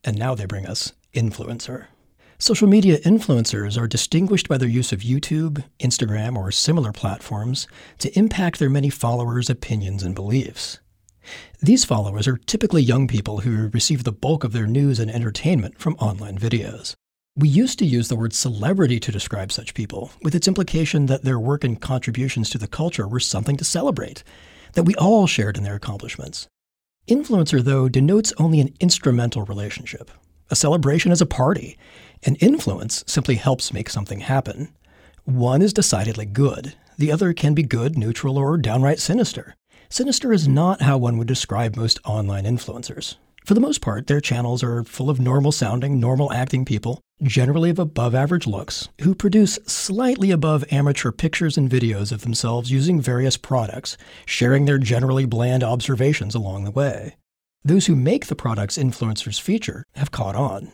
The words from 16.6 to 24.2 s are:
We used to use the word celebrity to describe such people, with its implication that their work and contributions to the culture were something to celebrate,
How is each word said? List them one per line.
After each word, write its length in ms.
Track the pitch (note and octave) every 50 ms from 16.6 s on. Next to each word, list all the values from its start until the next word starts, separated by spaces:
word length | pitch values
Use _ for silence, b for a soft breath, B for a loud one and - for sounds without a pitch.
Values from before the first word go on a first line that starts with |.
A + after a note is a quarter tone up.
| G2+ - - - - - - _ _ _ _ _ _ _ _
We 140 | C#3+ D3 D3+
used 300 | C3+ F#3+ B3+ B3+ - -
to 60 | G#3
use 240 | D3+ B2 A#2+ A2+ -
the 60 | B2
word 180 | A2+ A2+ A2+ -
celebrity 680 | - - C3 A2+ G2+ G#2+ C#3+ G3 G3 F3 B2+ B2 A2+
to 120 | - -
describe 400 | G2+ G2+ - - - G2+ F#2+ F#2+
such 220 | - - - - -
people, 380 | - G#2+ - - G2 - - - -
with 140 | - D#3 D3+
its 120 | E3+ D3+
implication 600 | F#3+ F#3+ G3+ F3+ - - D#3 D#3+ - - D3+ C#3+
that 160 | B2+ C3 - -
their 160 | C3 C3 A#2
work 240 | A2 B2+ C#3+ D3 -
and 180 | B2+ A2+ -
contributions 720 | - - C3+ B2 - - A2+ B2 C3 C3 - A#2 A2 -
to 80 | - A2
the 80 | G#2
culture 400 | - - - D#3 F3 - - G2+
were 120 | G2 A#2 B2
something 380 | - - - - G#2+ - C#3+
to 60 | C#3 D#3+
celebrate, 600 | - - E3+ D#3+ C#4+ F3 - - - - -